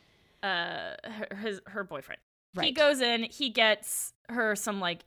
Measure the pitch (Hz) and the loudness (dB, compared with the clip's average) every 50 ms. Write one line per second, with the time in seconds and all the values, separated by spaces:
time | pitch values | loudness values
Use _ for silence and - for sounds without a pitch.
0 | _ _ _ _ _ _ _ _ - 196 190 170 170 175 - - 85 85 69 - | _ _ _ _ _ _ _ _ -2 0 0 0 0 -2 -4 -6 -8 -8 -10 -12
1 | - - 220 214 214 - - 196 214 220 202 190 - - - 214 196 175 165 139 | -12 -12 -10 -8 -8 -8 -8 -6 -6 -6 -6 -6 -10 -10 -8 -8 -8 -6 -8 -10
2 | - - - - _ _ _ _ _ _ - 180 311 311 254 311 302 285 294 262 | -10 -12 -14 -16 _ _ _ _ _ _ -4 -2 0 2 4 6 6 6 6 6
3 | 254 240 233 233 226 226 - - 294 262 214 240 226 220 214 208 - - - - | 4 2 2 0 -2 -4 -4 -4 -4 0 2 4 6 6 4 4 0 -4 -6 -6
4 | - - - _ _ - 233 247 226 220 208 202 - 220 202 196 190 175 175 170 | -6 -8 -10 _ _ -6 -2 0 0 0 0 0 -2 -4 -4 -2 -2 -2 -4 -4
5 | - | -8